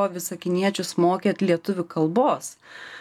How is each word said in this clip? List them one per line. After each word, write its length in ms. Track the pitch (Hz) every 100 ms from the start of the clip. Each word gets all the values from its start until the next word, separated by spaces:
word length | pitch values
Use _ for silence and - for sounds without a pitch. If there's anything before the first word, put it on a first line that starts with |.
| 196
visaginiečius 920 | 175 - 175 180 180 196 196 175 -
mokėt 460 | 175 190 202 185
lietuvių 420 | 196 165 - 185 170
kalbos. 680 | 165 156 196 269 139 - - - - - -